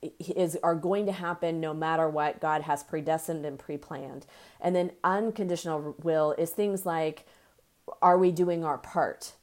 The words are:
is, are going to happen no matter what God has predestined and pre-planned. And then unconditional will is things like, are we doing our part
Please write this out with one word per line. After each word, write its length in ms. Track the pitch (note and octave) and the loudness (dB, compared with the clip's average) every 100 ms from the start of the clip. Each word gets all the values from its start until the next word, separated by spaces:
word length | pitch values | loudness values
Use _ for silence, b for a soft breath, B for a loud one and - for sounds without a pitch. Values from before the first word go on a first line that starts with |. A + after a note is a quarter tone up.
| D#3 - | -14 -12
is, 380 | D#3 - F3 E3 | -6 0 0 0
are 100 | E3+ | 0
going 320 | E3 E3 G3+ G3+ | 0 0 0 0
to 60 | |
happen 480 | F#3 F3 E3+ E3+ E3 | -4 -4 -2 -2 -2
no 140 | D#3+ | -4
matter 360 | D#3 D#3+ D#3+ D#3+ | -2 0 2 2
what 300 | D3+ D3 - | 2 -2 -2
God 220 | D#3 D#3 | 0 0
has 200 | D3+ C#3+ | 0 -4
predestined 640 | - D#3+ D3 D#3+ - D#3+ D3 | -2 -6 -2 -2 -2 -6 -6
and 140 | C#3 | -10
pre-planned. 680 | - D3 - C#3+ C#3 C#3 - B B B | -10 -10 -8 -12 -10 -14 -16 B B B
And 140 | F3 F3+ | 0 2
then 160 | F3 - | 0 0
unconditional 920 | F3+ G3 A3 A3 F#3 E3+ E3+ D#3 D3+ C#3+ | 0 2 0 -2 -2 -2 -2 -4 -4 -4
will 300 | E3 D#3 D3+ D3 | 0 2 2 2
is 140 | E3 | -2
things 340 | - G#3 F#3+ F#3+ | 0 -2 0 -2
like, 420 | D#3+ D#3 D#3 - b b b _ _ - - | -2 -2 -4 -16 b b b _ _ -14 4
are 160 | F3+ F3+ | 6 8
we 140 | F#3 | 6
doing 320 | E3 F3 E3+ | 4 0 2
our 140 | D#3+ C3+ | 0 -4
part 560 | - F3 A#2 - - - | -2 0 0 -2 -14 -18